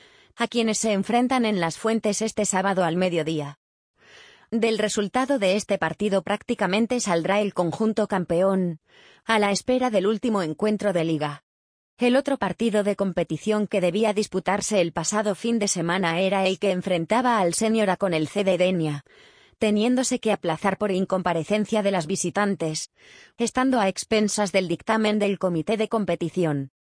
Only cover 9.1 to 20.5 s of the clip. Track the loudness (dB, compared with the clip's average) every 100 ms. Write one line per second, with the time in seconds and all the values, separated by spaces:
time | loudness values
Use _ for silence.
9.1 | -12 0 2 2 0 0 0 2 2 2
10.1 | 0 0 0 -2 -2 -2 0 0 0 0
11.1 | -2 -4 -8 _ _ _ _ _ -2 2
12.1 | 2 2 -2 -2 0 0 2 0 0 -2
13.1 | -2 -2 -4 -2 -2 0 0 0 2 0
14.1 | 0 -2 -2 -2 -2 0 0 0 -2 -2
15.1 | -2 -2 -2 -2 0 0 -2 0 0 0
16.1 | 0 0 2 0 0 0 0 0 -2 0
17.1 | 0 2 2 2 2 0 2 2 0 0
18.1 | 0 -2 0 0 2 2 2 -2 -4 -10
19.1 | -20 -20 _ _ -2 0 2 2 2 0
20.1 | -2 0 -2 -2